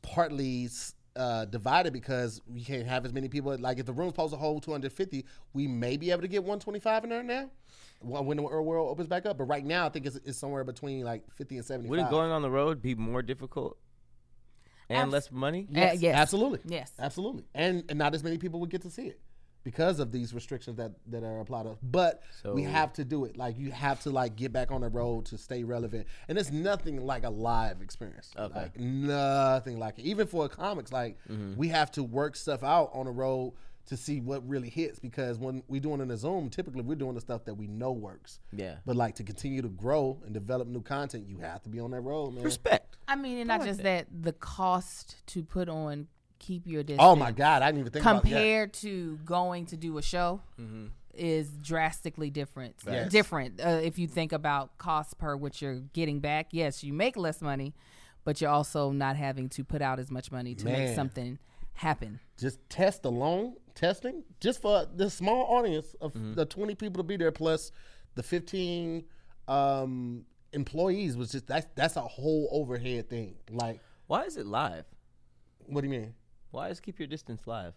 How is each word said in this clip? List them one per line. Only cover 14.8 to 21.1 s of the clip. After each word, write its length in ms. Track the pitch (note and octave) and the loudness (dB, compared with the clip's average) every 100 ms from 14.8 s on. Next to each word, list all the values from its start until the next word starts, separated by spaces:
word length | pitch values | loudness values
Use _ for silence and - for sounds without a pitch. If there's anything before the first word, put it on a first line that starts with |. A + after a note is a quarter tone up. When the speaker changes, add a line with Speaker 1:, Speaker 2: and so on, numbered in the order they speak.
| - | 0
Speaker 2:
and 120 | B2 | 2
Speaker 3:
Abs-, 120 | C#3 | 4
Speaker 2:
less 180 | C#3+ - | 2 0
money? 380 | B2+ C3+ F3 G3+ | -2 0 0 0
Speaker 3:
uh, 100 | D#3 | 6
Speaker 1:
Yes, 220 | F#3 E3+ | 6 6
Speaker 3:
yes. 160 | E3+ C#3+ | 6 8
Speaker 1:
absolutely. 440 | D3+ G3 C4 A#3+ | 6 6 2 0
Speaker 3:
Yes. 280 | D#3 E3+ B2+ - | -4 -8 -8 -6
Speaker 1:
Absolutely. 460 | C3+ - G#3 B3+ - | -6 -4 -6 -6 -8
And, 300 | C#3 F3 F3+ E3 | 0 2 2 0
and 80 | D3+ | 0
not 160 | D3 | 2
as 100 | D#3 | 2
many 140 | D#3+ E3 | -2 -2
people 200 | F3+ E3+ | -4 -4
would 100 | F3 | -4
get 100 | F3+ | -6
to 80 | F3+ | -8
see 160 | - C4 | -10 -10
it 120 | - - - - - | -12 -18 -20 -20 -12
because 380 | B2+ - E3 D#3+ | -8 2 2 2
of 100 | B2 | -2
these 220 | B2+ A#2 | -2 -4
restrictions 460 | A#2 - B2+ - A2+ | -8 -8 -8 -8 -8
that, 120 | A2+ F#2 | -8 -10
that 160 | - | -10